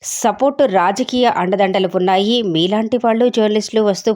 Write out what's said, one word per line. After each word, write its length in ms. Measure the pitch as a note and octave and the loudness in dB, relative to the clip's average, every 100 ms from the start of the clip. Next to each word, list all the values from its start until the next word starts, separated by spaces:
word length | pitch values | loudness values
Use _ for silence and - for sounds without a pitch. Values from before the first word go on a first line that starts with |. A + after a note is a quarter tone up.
సపోర్ట్, 580 | - - A#3 - C#4 C#4 C4+ F#3 | -12 -4 -2 0 0 2 0 2
రాజకీయ 500 | F3 G3+ B3+ B3+ A#3+ - | 0 0 -2 0 0 0
అండదండలు 480 | F3+ F#3+ G3 G3 F#3 F#3 | 0 0 0 0 0 0
ఉన్నాయి, 400 | F3+ F#3+ G3+ A#3+ G#3+ | 0 2 2 0 0
మీలాంటి 440 | D#3+ F3 G#3 A3 B3 | 0 0 0 -2 -2
వాళ్ళు 220 | A#3 A3+ B3 A3+ | 0 0 0 2
జర్నలిస్టులు 460 | G#3+ G#3+ G#3 A3 G#3 | 0 0 -2 0 0
వస్తూ 240 | F#3+ - | 0 -2